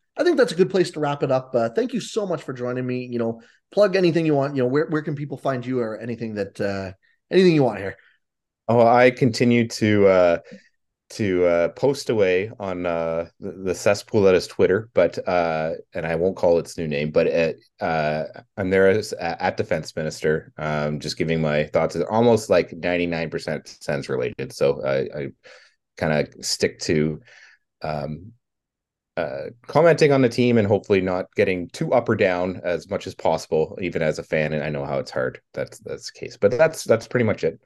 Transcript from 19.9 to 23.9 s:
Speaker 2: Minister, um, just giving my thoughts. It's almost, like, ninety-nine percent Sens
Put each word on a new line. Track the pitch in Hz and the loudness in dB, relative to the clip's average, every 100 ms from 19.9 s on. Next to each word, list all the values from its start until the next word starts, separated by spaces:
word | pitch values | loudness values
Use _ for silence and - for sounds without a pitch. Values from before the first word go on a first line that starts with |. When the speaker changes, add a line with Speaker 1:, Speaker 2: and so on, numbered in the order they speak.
| - | -8
Speaker 2:
Minister, | 78 76 78 78 - - | -8 -4 -2 -2 -4 -10
um, | 76 76 76 76 | -6 -4 -4 -4
just | 76 - | -8 -6
giving | 80 80 | -2 0
my | 78 73 76 | 0 0 0
thoughts. | 82 82 82 | 0 0 -2
It's | 82 | -2
almost, | 110 120 110 - | 2 4 2 2
like, | 92 80 | 0 0
ninety-nine | 85 87 87 87 85 82 | -4 -4 -2 -2 -4 -4
percent | 76 - 76 - - | -6 -6 -8 -10 -16
Sens | - | -6